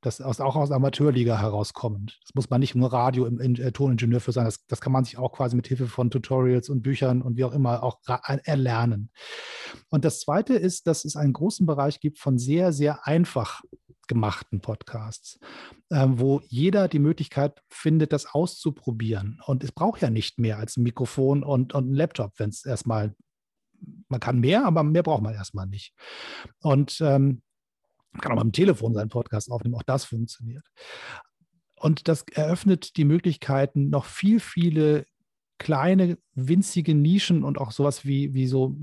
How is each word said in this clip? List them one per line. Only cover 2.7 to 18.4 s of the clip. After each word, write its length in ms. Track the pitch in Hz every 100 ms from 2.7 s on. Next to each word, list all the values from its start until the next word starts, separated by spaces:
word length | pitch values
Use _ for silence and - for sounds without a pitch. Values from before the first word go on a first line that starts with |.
| 123
nur 180 | 127
Radio 320 | 120 127 127 117
im, 140 | 120
in, 160 | 127 120
äh, 160 | 127
Toningenieur 480 | 117 139 117 117 120
für 120 | -
sein, 140 | 120 113
das, 200 | - _
das 120 | -
kann 140 | 131
man 100 | 131
sich 140 | 123 -
auch 140 | 127
quasi 240 | - 127 123
mit 120 | -
Hilfe 200 | 127 123
von 240 | - 123
Tutorials 580 | 127 - 131 127 123 120
und 140 | 131
Büchern 380 | 131 135 131 127
und 140 | 127 117
wie 80 |
auch 100 | 127
immer 300 | 143 123 120
auch 160 | 120 - -
ra-, 160 | 123 - 139
erlernen. 680 | - 139 127 113 117 104 107 _ - - - - - - _
Und 160 | 151 151
das 140 | -
Zweite 340 | - 165 220
ist, 340 | 240 185 - 170
dass 180 | 156 151
es 100 | 147
einen 180 | 147
großen 320 | 123 185 - 165
Bereich 340 | 143 139 -
gibt 200 | 151 -
von 180 | 143 127
sehr, 360 | 127 160 180
sehr 340 | 143 147 147 -
einfach 540 | 160 175 131 101 - - - _ - -
gemachten 540 | 120 104 - - 101
Podcasts, 800 | - 107 - 113 110 - - - - - - - _
ähm, 300 | 151 131 123
wo 220 | 131 139 -
jeder 400 | 123 175 202 185
die 100 | 151
Möglichkeit 600 | 143 170 151 - 143 - _
findet, 420 | - 156 160 151
das 140 | 151 -
auszuprobieren. 1120 | 147